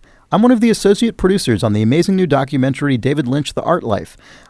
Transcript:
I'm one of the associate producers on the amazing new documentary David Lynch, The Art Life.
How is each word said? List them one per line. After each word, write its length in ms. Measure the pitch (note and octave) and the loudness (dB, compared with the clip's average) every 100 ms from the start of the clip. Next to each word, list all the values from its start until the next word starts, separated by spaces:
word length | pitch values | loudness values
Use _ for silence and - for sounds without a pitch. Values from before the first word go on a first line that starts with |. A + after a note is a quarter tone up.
| _ _ - | _ _ -4
I'm 100 | E3+ | 2
one 100 | A#3+ | 4
of 100 | B3 | 4
the 100 | A#3 | 2
associate 440 | G#3 G3 G3+ A#3 - | 2 2 2 0 0
producers 460 | F#3 G3 - G2+ | 0 0 0 0
on 100 | A2 | 0
the 100 | G#2 | 0
amazing 320 | A2 D#3 F3 F#3+ | 2 2 0 0
new 100 | F3 | 0
documentary 720 | C3+ C3+ C#3+ C3 B2 C#3+ B2+ | 0 -2 -2 -2 -2 -2 -2
David 300 | C#3 D3 B2 | -2 -2 -2
Lynch, 260 | C#3+ C#3 | -2 -4
The 80 | - | -6
Art 220 | - E3+ | -2 -2
Life. 340 | A2+ G2+ - - - - - | -2 -6 -6 -20 -20 -20 -12